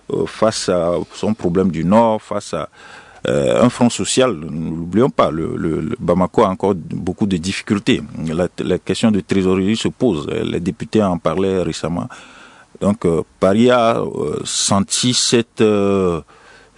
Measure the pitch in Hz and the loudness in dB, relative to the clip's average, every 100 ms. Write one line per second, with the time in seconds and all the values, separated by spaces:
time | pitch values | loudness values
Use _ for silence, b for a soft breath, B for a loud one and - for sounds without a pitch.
0 | - 87 82 - 110 - - 90 85 82 | -6 -4 -4 0 0 0 -2 0 0 -2
1 | - - 98 107 90 87 95 80 82 110 | -6 -6 -4 -2 0 0 0 0 2 4
2 | 113 107 - 104 - 78 73 B B B | 4 0 -4 -8 -6 -8 -8 B B B
3 | B B - 69 65 - 120 - 120 - | B B -2 0 2 4 2 4 0 0
4 | 92 - 127 80 78 76 82 82 85 98 | -2 2 2 0 -8 -6 -6 -6 -2 2
5 | 139 - 90 80 80 82 82 78 78 - | 2 2 0 0 -4 -2 -2 -2 -4 -4
6 | 87 87 90 - 101 95 98 92 - 87 | 0 2 2 2 2 2 0 -2 -4 -6
7 | 85 87 101 90 90 - - 101 - 87 | -6 -2 -2 -2 -4 -6 -2 -2 0 -2
8 | 76 - 78 80 - - - 90 - 95 | -2 -8 -6 -2 -4 -4 -2 -2 -2 0
9 | 113 98 - 98 92 95 95 110 92 - | 2 2 0 0 2 2 0 0 -4 0
10 | 127 76 76 80 82 85 87 - - 107 | 0 0 -4 -6 -4 -4 -4 -6 -2 0
11 | 101 85 85 82 98 95 82 - 80 87 | 2 0 -2 0 0 0 -2 -4 -4 -4
12 | 117 B B B B B B - 98 104 | -6 B B B B B B -4 -2 0
13 | 90 82 - - 95 107 123 123 113 117 | 0 0 -4 0 2 4 4 4 2 0
14 | 90 - 76 - - - - 101 98 - | -4 -4 -6 -6 -6 -4 0 0 0 0
15 | 123 123 - 117 113 - 110 104 98 98 | 0 0 2 2 0 2 2 4 2 2
16 | 90 82 - B B B B | 0 -2 -6 B B B B